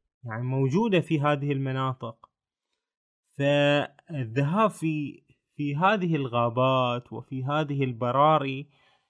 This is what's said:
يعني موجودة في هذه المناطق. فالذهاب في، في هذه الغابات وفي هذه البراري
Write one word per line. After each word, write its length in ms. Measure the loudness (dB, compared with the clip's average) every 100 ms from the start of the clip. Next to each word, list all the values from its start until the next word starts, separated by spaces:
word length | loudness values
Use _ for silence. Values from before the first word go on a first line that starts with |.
| _ _
يعني 180 | -10 -6
موجودة 580 | -4 0 2 2 2 2
في 200 | 2 0
هذه 320 | 2 0 0
المناطق. 800 | -2 -2 -2 -4 -6 -10 -14 -20 _ _ _ _ _ _ _ _ _ _ -4
فالذهاب 1300 | 0 2 2 2 -2 -8 -12 -8 -4 -2 0 2 0
في، 520 | 0 -4 -2 -6 -10 _ _ _ -8
في 200 | -4 0
هذه 400 | 2 2 0 0
الغابات 960 | 0 0 0 2 2 4 2 -2 -6
وفي 320 | -14 -10 -8
هذه 400 | -4 -2 -2 -2
البراري 840 | -2 -2 0 4 4 4 0 -6 -12 _ _ _